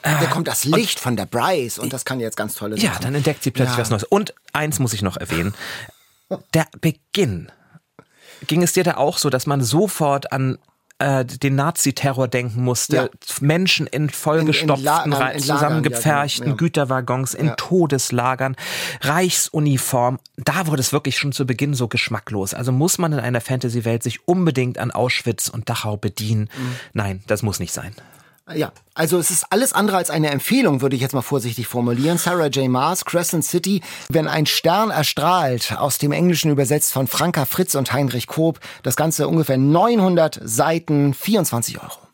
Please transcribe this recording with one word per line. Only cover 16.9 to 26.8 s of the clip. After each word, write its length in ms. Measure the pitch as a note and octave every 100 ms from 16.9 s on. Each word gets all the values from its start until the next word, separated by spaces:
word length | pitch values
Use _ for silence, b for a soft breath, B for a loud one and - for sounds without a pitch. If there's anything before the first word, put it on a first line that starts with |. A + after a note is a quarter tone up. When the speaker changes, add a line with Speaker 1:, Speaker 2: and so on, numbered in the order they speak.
| C3 B2 B2+ B2+
Speaker 1:
in 120 | - D3+
Speaker 2:
Ja. 80 | -
Speaker 1:
Todeslagern, 1000 | - F3+ D#3 C#3 - B2 B2 B2+ C3+ C3 B B B C3+
Reichsuniform. 1160 | C#3 D#3+ F#3 - - D#3+ D3 C3 - B2+ B2 C3 _ -
Da 300 | D3 D#3 D#3+
wurde 120 | D3
es 120 | B2
wirklich 260 | C#3 C#3 -
schon 140 | C#3+
zu 140 | B2+ B2+
Beginn 280 | A#2 C#3+
so 140 | C3 A#2
geschmacklos. 680 | - - G#2+ - G#2 F#2
Also 160 | - B2
muss 280 | B2+ F3 -
man 140 | E3
in 60 | C#3+
einer 200 | A#2 B2
Fantasy-Welt 600 | - B2+ B2 A#2 A2+ A2+
sich 220 | B2 - -
unbedingt 500 | F3+ E3+ C3 B2+ -
an 120 | B2
Auschwitz 560 | - B2 - A#2+ G#2+ -
und 200 | A#2 A2
Dachau 280 | A#2 A2 G#2
bedienen? 520 | G#2 - G#2+ A2 G#2+ B
Speaker 2:
Mhm. 200 | B2+ B2